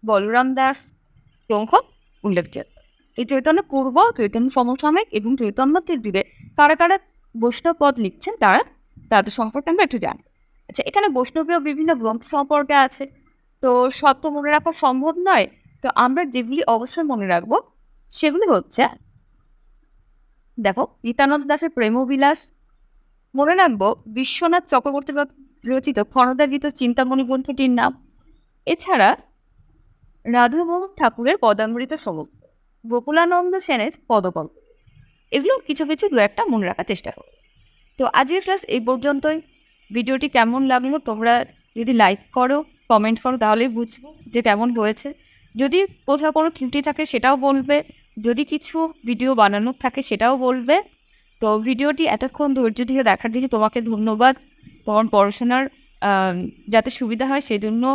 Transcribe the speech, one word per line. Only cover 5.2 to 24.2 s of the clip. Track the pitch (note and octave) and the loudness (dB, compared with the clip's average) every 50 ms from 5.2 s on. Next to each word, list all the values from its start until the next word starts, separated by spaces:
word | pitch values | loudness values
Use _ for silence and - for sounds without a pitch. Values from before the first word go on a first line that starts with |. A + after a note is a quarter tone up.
| G3+ A#3 C4 | -2 -2 -2
চৈতন্যত্বের | C4+ A#3+ G#3 G3 - C4 C4+ D4+ F#4 F4 - F4 C4 | -2 -2 -4 0 0 2 2 2 0 0 -2 -6 -4
যুগে | G#3+ G#3 F#3 F#3+ - _ _ _ - - _ | -4 -2 -2 -2 -4 _ _ _ -20 -12 _
কারা | - D4 D4 D#4+ | 4 4 4 6
কারা | - E4+ F4 F#4+ F#4+ _ _ _ _ _ _ _ A#3 | 4 4 2 2 0 _ _ _ _ _ _ _ -2
বৈষ্ণব | A3+ A#3+ A#3+ - - E4+ E4+ E4 | -2 -2 -2 0 -2 -2 0 2
পদ | D4 C#4+ C#4 A#3+ | 2 2 2 0
লিখছেন, | A3 F#3+ - - - F4+ A4+ | -4 -6 -6 -8 -10 -10 -4
তারা, | - - G3+ F#3 - B4 - _ _ _ _ _ - - - | 2 2 4 4 4 2 -2 _ _ _ _ _ -20 -4 2
তাদের | A3+ - A#3 A3+ | 2 2 2 0
সম্পর্কে | - - A#3 A3 - C#4 C#4+ - | -4 -6 -6 -4 -4 -6 -4 -2
আমরা | E4 G4 G4+ | 2 2 2
একটু | - - | 0 0
জানি। | A3+ F3+ - - - _ _ _ _ _ _ _ _ _ _ | -4 -4 -6 -8 -8 _ _ _ _ _ _ _ _ _ _
আচ্ছা, | - - - | -8 -8 -6
এখানে | - - G4+ G4+ G4+ | 0 0 2 2 2
বৈষ্ণবীয় | C#4 B3+ B3+ B3 _ D#4+ D#4+ D4+ F4 E4+ | 0 0 -4 -2 _ -4 -2 0 -2 -2
বিভিন্ন | C#4 D4+ C#4+ D4 D#4 D#4+ E4 | -2 -4 -4 -2 0 0 0
গ্রন্থ | B3+ A3+ A3 A3 A#3 - | 0 0 -4 -4 -4 -8
সম্পর্কে | - - C#4+ C#4+ C#4 D4+ D4 D4 C#4 D4 | -4 -2 -2 0 0 0 0 0 2 2
আছে, | C#4+ C4+ C4 - - C#4 C4+ _ _ _ _ _ _ _ _ _ _ | 2 2 2 0 -10 -14 -14 _ _ _ _ _ _ _ _ _ _
তো | - C4 B3 B3 B3 B3+ | 0 2 2 4 2 2
সব | B3+ - D4 C#4+ C4 C4+ | 0 2 2 2 2 2
তো | - D#4 | -2 -6
মনে | D4 D4 C#4+ D4 | -6 -4 -2 0
রাখা | D4+ D4+ - E4 | 0 0 0 -2
সম্ভব | D#4+ - - C4 B3+ C4 C4+ D#4+ D#4+ | -4 0 0 0 0 0 -2 -2 -2
নয়। | F4 F4+ F#4+ F#4 B3 G3 - _ _ _ _ _ _ | -2 0 2 2 2 2 0 _ _ _ _ _ _
তো | - B3+ - | -8 -4 0
আমরা | - A#3 B3+ C4 D#4 F4 | 2 2 2 2 -2 -4
যেগুলি | C#4+ A#3+ B3+ A#3+ A3+ C4 D#4 - | -2 -4 -6 -6 -4 -4 -2 0
অবশ্যই | - A#3 A3 A#3 C4 - E4 E4 | 0 0 0 -2 -6 -6 -4 -4
মনে | D4 C4 A3 G3+ | -2 -2 -4 -2
রাখবো, | F#3+ F3+ E3+ F3 G#3+ B3+ G4 - _ _ _ _ _ _ _ _ _ | 0 0 -2 0 0 -2 -2 -2 _ _ _ _ _ _ _ _ _
সেগুলি | - - - D4+ C#4+ F4 A4 | -8 -2 0 0 2 2 2
হচ্ছে, | F#4+ C4+ F#3 F3 _ - - A#3+ - - - _ _ _ _ _ _ _ _ _ _ _ _ _ _ _ _ _ _ _ _ _ _ _ _ _ _ _ _ _ _ _ - | 2 2 0 0 _ -2 -2 -2 -2 -2 -10 _ _ _ _ _ _ _ _ _ _ _ _ _ _ _ _ _ _ _ _ _ _ _ _ _ _ _ _ _ _ _ -2
দেখো, | A3 G3 F#3 - C#4 - _ _ - | -2 0 0 0 -4 -4 _ _ -6
নিত্যানন্দ | A#3 A#3 - C#4 C#4 D4 D4 C#4+ | -6 2 2 4 4 4 0 0
দাসের | C#4 D4 D4+ E4 D#4+ | 0 -2 0 0 -4
প্রেমবিলাস, | - B3+ A#3 G#3+ A3 B3 C4 A#3+ C#4 C4 C4+ C#4+ D#4 - - - _ _ _ _ _ _ _ _ _ _ _ _ _ _ _ _ _ | -2 0 0 2 2 0 0 0 0 4 4 4 2 2 -6 -20 _ _ _ _ _ _ _ _ _ _ _ _ _ _ _ _ _
মনে | C4 C#4+ D4+ F4+ | 0 2 2 4
রাখবো | F#4 F#4 E4 A#3+ G3+ F#3+ G#3 - - - | 4 4 4 2 2 0 0 -2 -2 -10
বিশ্বনাথ | A3 G#3+ A#3+ | -12 -8 -6